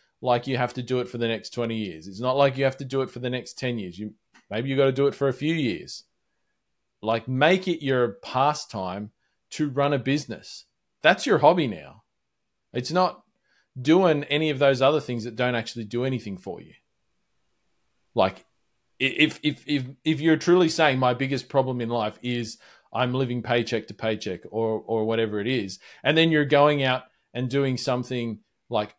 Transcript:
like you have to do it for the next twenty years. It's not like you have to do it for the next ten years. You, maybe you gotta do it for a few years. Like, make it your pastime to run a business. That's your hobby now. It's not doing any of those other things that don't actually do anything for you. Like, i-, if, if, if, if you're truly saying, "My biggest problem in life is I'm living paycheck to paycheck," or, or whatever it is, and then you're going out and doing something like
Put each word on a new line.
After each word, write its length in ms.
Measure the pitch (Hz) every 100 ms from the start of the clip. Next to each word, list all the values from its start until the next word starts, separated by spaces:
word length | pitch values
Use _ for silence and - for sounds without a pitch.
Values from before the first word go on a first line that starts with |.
| _ _
like 260 | 127 120 135
you 120 | 127
have 160 | 123
to 80 | -
do 180 | 120 127
it 80 | 120
for 80 | 120
the 120 | 117
next 260 | 110 -
twenty 240 | - 117 113
years. 280 | 101 80 87
It's 140 | 95
not 160 | 127 135
like 220 | 139 131
you 60 |
have 120 | 135 131
to 80 |
do 160 | 135 135
it 100 | 127
for 100 | 120
the 100 | 123
next 280 | 127 - -
ten 200 | 131 117
years. 200 | 95 87
You, 140 | 107 - _ _ _
maybe 180 | 104 135
you 80 | 135
gotta 160 | 135
do 140 | 131 139
it 80 |
for 140 | - 139
a 40 |
few 220 | 127 151
years. 500 | 165 131 80 82 - - _ _ _ _ _ _ _ _ _
Like, 220 | 107 113 117
make 400 | 127 151 185 185
it 180 | 165
your 280 | 139 127 120 -
pastime 880 | - 127 139 143 - 107 92 95 104 - _ _ _
to 180 | - 147
run 240 | 131 143
a 60 | 139
business. 680 | 120 143 - 98 - - - _ _ _
That's 260 | 151 202 277
your 120 | 170
hobby 280 | 147 180 135
now. 380 | 87 71 - _ _ _ _ _ _ _
It's 200 | 127 123
not 320 | 170 180 - _ _ _ _ _ 131
doing 440 | 123 170 180 147
any 260 | 143 147 156
of 80 | 131
those 240 | 139 131
other 180 | 135 151
things 240 | 139 120
that 120 | 113 113
don't 180 | 123
actually 300 | 120 110 120
do 200 | 107 120
anything 320 | 131 127 107 95
for 240 | 98 87
you. 140 | - - _ _ _ _ _ _ _ _ _ _ _ _ _
Like, 300 | 117 95 - _ _ _ _ _ -
i-, 40 |
if, 360 | 131 - 147 -
if, 220 | 147 - -
if, 180 | 143 127 139
if 160 | 156 147
you're 160 | 160 156
truly 320 | - 180 165
saying, 300 | 160 151 131
"My 160 | 127
biggest 340 | 123 135 135 -
problem 320 | 143 127 123
in 80 | 117
life 300 | 120 107 -
is 360 | 123 120 113 - - _ _
I'm 220 | 113 123
living 280 | 127 131 123
paycheck 440 | 113 120 113 117 -
to 80 |
paycheck," 460 | 107 113 107 104 90 -
or, 320 | 110 113 110 -
or 180 | 113
whatever 360 | 110 113 113 104
it 60 | 104
is, 320 | 131 98 - - -
and 120 | 135 160
then 140 | 165
you're 140 | 156
going 380 | 143 143 147 147
out 220 | 135 127 - _ _
and 160 | 120 127
doing 280 | 139 135 123
something 640 | - 127 120 127 117 107 _ _ _
like 260 | 117 107